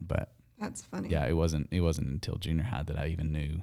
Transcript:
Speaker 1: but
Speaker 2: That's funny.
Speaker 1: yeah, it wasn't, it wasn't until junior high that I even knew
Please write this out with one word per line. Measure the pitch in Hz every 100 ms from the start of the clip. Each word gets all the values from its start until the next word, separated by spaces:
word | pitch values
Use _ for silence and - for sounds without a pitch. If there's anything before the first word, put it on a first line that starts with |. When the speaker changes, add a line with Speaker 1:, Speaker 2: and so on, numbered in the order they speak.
Speaker 1:
but | 87 - - - _ -
Speaker 2:
That's | 208 -
funny. | - - -
Speaker 1:
yeah, | 76 69
it |
wasn't, | 82 82 76 69
it | 90
wasn't | 82 73 65
until | 69 - 85
junior | 80 80 120
high | 67
that | 80 -
I | 78
even | 82 78
knew | 76 73 85